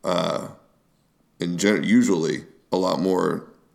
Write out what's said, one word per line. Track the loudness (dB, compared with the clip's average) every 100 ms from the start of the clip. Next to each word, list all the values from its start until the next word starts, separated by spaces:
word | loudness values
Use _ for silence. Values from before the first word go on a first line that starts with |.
uh, | -2 -2 -2 -4 -8 -18 _ _ _ _ _ _ _ _
in | -6 0
gen-, | 0 0
usually | 4 4 4 2 0 -4 -8 -20 _
a | -2
lot | 0 0
more | 0 2 0 -2 -8 -20 _